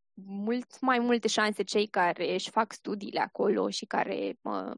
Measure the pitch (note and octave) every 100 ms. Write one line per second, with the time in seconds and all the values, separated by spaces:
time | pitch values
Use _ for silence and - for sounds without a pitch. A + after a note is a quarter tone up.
0 | _ - F#3+ G3 G#3 B3 B3 - C4 B3
1 | A#3+ A#3+ A3 - G#3+ G#3 F#3+ G#3+ G#3+ -
2 | F3 E3 E3 F#3 - - A3 - - G3+
3 | G3+ - - - G3+ G#3 G3 G3 G#3+ -
4 | G3+ G3 G3 - - - -